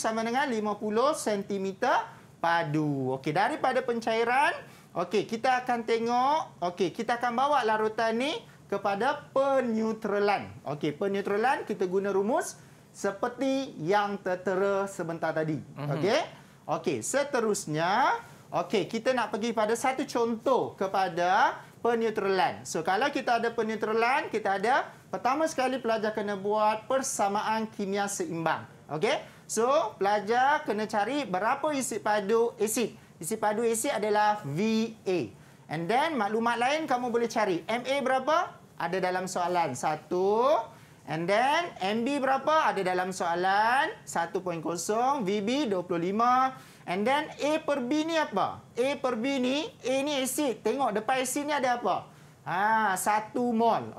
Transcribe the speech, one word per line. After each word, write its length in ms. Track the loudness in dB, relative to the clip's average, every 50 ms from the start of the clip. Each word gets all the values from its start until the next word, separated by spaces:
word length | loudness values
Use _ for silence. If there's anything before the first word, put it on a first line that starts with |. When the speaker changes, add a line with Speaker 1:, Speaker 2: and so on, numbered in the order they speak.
Speaker 1:
sama 240 | -2 -2 -2 -2 -2
dengan 240 | 0 0 0 0 0
lima 240 | 0 -2 -2 -2 -4
puluh 400 | -4 -4 -2 0 2 2 2 2
sentimeter 800 | 0 -2 -2 -2 -2 -2 -4 -4 -4 -4 -4 -4 0 2 2 2 2 0 -4 -10 -18 -20 -20 -8 -2
padu. 720 | 0 2 2 2 2 0 0 0 0 0 0 -2 -2 -2 -2 -2
Okey, 80 | -2 0
daripada 500 | 0 2 2 0 0 0 0 0 0 0 0
pencairan, 720 | -2 -2 -2 -2 0 0 0 2 2 2 4 2 2 0 -2 -8 -16 -20 -20 -20 -8 -6
okey, 320 | -6 -4 0 0 0 0 -2
kita 320 | -4 -2 0 0 0 0
akan 240 | 0 -2 -2 -2 0
tengok, 520 | 0 0 0 0 0 2 2 2 2 2 0 -2 -6 -6 -4 -4 -4 0
okey, 160 | 0 -2 -2
kita 320 | -2 -2 -2 -2 -2 0
akan 100 | -2 -2 0
bawa 240 | 2 2 4 4 2
larutan 560 | 2 2 2 2 0 0 0 0 0 0 0
ni 160 | 0 0 -2 -2 -4 -8 -14 -20 -20 -8
kepada 560 | -6 -4 -2 0 -2 0 2 0 0 0 -2 -6 -2
peneutralan. 1200 | 0 0 2 4 2 2 2 2 0 0 0 -2 -2 -2 -2 -2 0 2 4 2 2 2 -2 -6 -14 -10 -8
Okey, 300 | -8 -6 -2 -2 -2 -2
peneutralan 680 | -2 -2 -2 -2 -2 0 0 0 2 2 2 2 0 -2
kita 240 | -4 -4 -2 -2
guna 240 | 0 0 0 0 0
rumus 480 | 0 0 2 2 2 0 0 -2 -8 -14 -18 -20 -20 -20 -20 -20
seperti 800 | -10 -6 -4 -4 -2 -2 -4 -4 -2 -2 0 0 0 0 -2 -4 -8 -4
yang 400 | 0 2 2 2 2 0 -2 -4
tertera 640 | -2 -2 -2 -2 -2 0 0 2 2 2 2 0 0
sebentar 460 | -2 -4 -6 -4 -4 -4 -2 -2 -2
tadi. 320 | 0 0 0 0 -2 -4 -6
Speaker 2:
Mhm. 260 | -10 -10 -6 -4 -4 -2
Speaker 1:
Okey? 220 | 0 2 2 2 0 0 -4 -10 -18 -20 -20 -20 -14 -6
Okey, 300 | -6 -6 -2 -2 -2 -2 -2
seterusnya, 1200 | -2 -2 0 0 0 0 0 0 0 0 0 -2 -2 -2 -2 0 2 2 2 4 2 2 0 -2 -4 -12 -20 -20 -12 -6 -4
okey, 320 | -4 -2 0 0 0 0
kita 320 | -2 -4 -2 0 0 0
nak 160 | 0 0 -2 -2
pergi 160 | -2 -2 -2 0
pada 200 | 0 0 0 0
satu 320 | 0 0 0 0 -2 -4
contoh 720 | -2 0 0 0 0 -2 -2 2 2 2 2 2 0 -4
kepada 800 | -4 -4 -2 0 0 0 0 0 0 2 4 4 4 4 4 2 -2 -10 -18 -8 -2
peneutralan. 800 | 0 0 2 2 0 0 0 0 0 2 2 4 2 2 0 -4 -8
So, 200 | -6 -4 -2 0
kalau 240 | 2 2 2 2 0
kita 320 | 0 0 0 0 0 2
ada 80 | 0 0
peneutralan, 800 | -2 -2 -2 -2 -2 -2 -2 0 2 2 2 2 2 0 0 -2
kita 320 | -4 -2 0 0 0 0
ada, 280 | 2 2 2 2 0 -2 -8 -18 -12 -10
pertama 400 | -6 -2 0 0 2 2 0 0
sekali 320 | 0 0 0 0 0 -2
pelajar 320 | 0 0 0 0 -2 -2 -2
kena 240 | -2 -4 -4 -4
buat 480 | -2 -2 0 2 2 4 2 2 0 -2
persamaan 800 | -2 0 0 0 -2 -2 0 0 0 0 0 0 0 -2 -2 -2 -4
kimia 360 | -4 -6 -4 -2 -2 -2 -2
seimbang. 600 | -2 -2 -4 -4 -4 -4 -2 0 0 0 -2 -4 -12 -18 -20 -12 -8
Okey? 280 | -4 0 0 0 0 0 -4 -8 -18 -20 -12
So, 480 | -6 -2 2 2 4 4 4 2 0 -2
pelajar 720 | -2 0 2 2 0 0 2 2 4 4 4 2 2 0
kena 200 | -2 -2 -2 -2 -2
cari 320 | 0 0 0 0 0 -2 -2
berapa 480 | -2 -2 0 0 0 0 0 0 0
isi 320 | 0 -2 -2 -4 -4 -2 0
padu 480 | 0 0 2 2 2 2 2 2 2 0 -2
asid. 360 | -2 0 0 0 -2 -2 -4 -10 -20 -20 -16
Isi 200 | -12 -8 -6 -4 0
padu 240 | 0 0 2 2 2
asid 320 | 0 0 0 0 -2 -2
adalah 480 | 0 0 2 2 4 4 2 2 0 -4
V 480 | -4 -2 0 0 2 2 0 0 -2 -6 -6 -4
A. 120 | -2 -2 -2 -2 -4 -8 -16 -20 -20 -20 -20 -12
And 200 | -8 -6 -4 -2
then, 280 | 0 2 2 2 2 0
maklumat 400 | 0 0 0 0 0 0 0 0 2
lain 220 | 2 2 2 0 0
kamu 280 | 0 -2 0 0 0
boleh 160 | 0 0 0
cari. 360 | 0 0 0 0 2 0 -2 -2
M 160 | -4 -4 -2 -2
A 120 | -2 -2 0
berapa? 520 | 0 0 0 0 2 2 2 2 0 -2 -6 -14 -20 -16 -8
Ada 220 | -6 -4 -2 -2 0
dalam 280 | 0 0 0 -2 -4
soalan 480 | -4 -2 -2 -2 0 0 0 0 0 -2
satu. 800 | -2 -2 -2 -2 -4 -4 -4 -2 0 2 2 4 4 4 4 4 2 0 -4 -12 -20 -20 -20 -20 -16 -10
And 200 | -6 -6 -2 0
then, 440 | 2 2 4 4 4 2 0 0 -4 -6 -4
M 240 | -2 -2 0 0 0
B 160 | 0 0 0
berapa? 480 | 2 2 2 2 2 2 2 4 4 2
Ada 120 | 2 0 0
dalam 320 | 0 0 0 -2 -2 -4
soalan 760 | -2 -2 -2 0 0 2 2 2 4 4 4 4 2 2 0 -2 -8 -10
satu 400 | -6 -4 -2 -2 -2 -2 -4 -4
point 160 | -4 -4 -4
kosong, 640 | -4 -4 -4 -4 -2 0 0 2 2 2 0 0 0
V 160 | 0 0 0
B 280 | 0 0 0 0 0
dua 160 | 0 0 -2 -2
puluh 280 | -2 -2 -2 0 0
lima. 440 | 2 2 4 4 4 4 2 0 -2 -6 -16 -20 -20 -12 -8
And 200 | -4 -2 0 2
then, 240 | 2 2 2 0 -4 -6 -4
A 200 | 0 0 0 0
per 240 | 0 -2 -2 -2 0
B 240 | 0 0 0 0
ni 80 | 2 0
apa? 480 | 0 0 0 0 0 0 0 -2 -8 -14 -8 -4
A 120 | -2 0 0 0 -2
per 200 | -2 -2 -2 0
B 200 | 0 0 0 0
ni, 280 | 0 0 0 0 -2 -6 -8 -8 -4
A 120 | -2 0 0 0
ni 200 | 0 -2 -2 -2
asid. 400 | -2 -2 -2 -2 -2 -2 -2 -2
Tengok 320 | -2 0 0 0 0 0
depan 280 | 0 0 0 0 0 0
asid 240 | -2 -2 -2 -2
ni 80 | -2 0
ada 240 | 0 2 0 0 0
apa? 280 | 0 0 0 0 -4 -8 -16 -20 -20 -20 -20 -14 -8
Ha, 480 | -4 -2 0 2 2 4 4 2 2 0
satu 560 | 0 2 2 2 2 0 -2 -2 -2 0 2
mol. 400 | 2 4 4 4 4 2 0 -4 -6